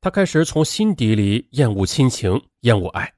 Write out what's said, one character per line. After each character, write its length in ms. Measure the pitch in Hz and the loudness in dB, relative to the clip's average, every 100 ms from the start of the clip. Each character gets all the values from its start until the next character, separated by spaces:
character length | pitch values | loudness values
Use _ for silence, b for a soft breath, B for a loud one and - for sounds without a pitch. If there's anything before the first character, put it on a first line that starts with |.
他 80 | 190 | -2
开 160 | 202 | -2
始 200 | 190 160 | 0 0
从 200 | 165 156 | 0 0
心 300 | 156 - 214 | -2 0 -2
底 220 | 175 110 107 | 0 0 2
里 320 | 101 107 - | 0 -2 -4
厌 240 | 127 127 | -2 0
恶 100 | 101 | 0
亲 240 | 95 - 131 | -4 2 0
情， 320 | - 104 110 _ _ | 0 -2 -2 _ _
厌 200 | 120 107 | 2 2
恶 80 | 90 | 0
爱。 220 | 92 85 | -8 -10